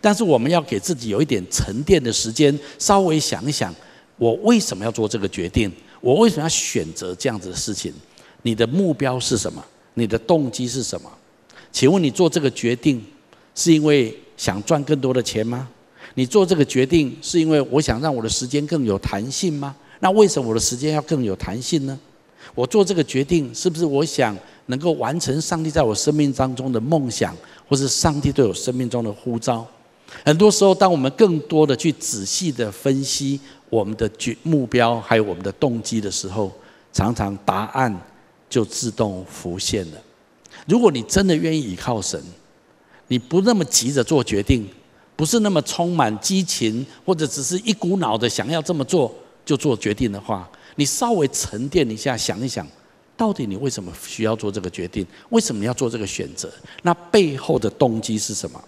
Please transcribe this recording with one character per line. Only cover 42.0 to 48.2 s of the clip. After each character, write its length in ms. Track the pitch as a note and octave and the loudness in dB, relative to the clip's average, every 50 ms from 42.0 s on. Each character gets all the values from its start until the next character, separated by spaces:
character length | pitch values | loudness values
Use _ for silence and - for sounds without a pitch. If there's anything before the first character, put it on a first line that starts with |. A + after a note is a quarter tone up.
神， 220 | F#2 - - D#2+ - F2 F#2 - _ _ _ _ _ _ _ _ _ _ _ - _ _ | -4 -6 -8 -8 -10 -14 -20 -20 _ _ _ _ _ _ _ _ _ _ _ -20 _ _
你 100 | B2+ B2 | -4 -4
不 220 | A2+ - D#3 F3+ | -4 0 0 2
那 140 | F#3+ A#3 A#3+ | 2 4 2
么 100 | G3+ E3 | 2 0
急 280 | - - - A2+ B2 C#3+ | 0 0 0 0 0 0
着 120 | C#3 A#2 | 0 0
做 180 | - D#3+ C#3+ A#2+ | 2 2 2 2
决 180 | - - G2+ G#2+ | 2 -2 -2 2
定， 240 | - C#3 A#2+ G#2 G2 - - _ _ _ _ _ _ _ | 2 2 0 0 -6 -14 -20 _ _ _ _ _ _ _
不 100 | - D#3 | -2 -2
是 140 | D#3 - A#3 | 2 2 2
那 100 | G#3+ G#3 | 2 4
么 100 | F#3+ D#3 D3 | 2 2 0
充 280 | - - - E3+ F3 | -2 -4 -2 -2 0
满 260 | F3+ E3 C3+ A2 G#2+ G#2 | 2 2 2 2 0 -2
激 240 | - - G3 F#3+ F#3 | -4 0 0 0 0
情， 420 | - - - A#2+ A2 G#2+ A#2 C3+ - - - _ | 0 -2 -2 -2 -2 -2 -2 -6 -8 -14 -12 _
或 80 | - F#3 | -2 0
者 120 | D#3 D#3 | 0 0
只 160 | C#3 - C#3+ C3+ | -4 -4 -6 -6
是 160 | B2 F3+ F#3 A3 | -4 -4 -4 -2
一 80 | A#3 G#3 | -2 -2
股 240 | - - F3 F#3+ | -2 0 -2 0
脑 200 | G3 E3 A#2 G#2+ | 0 0 0 0
的 120 | A2+ | 0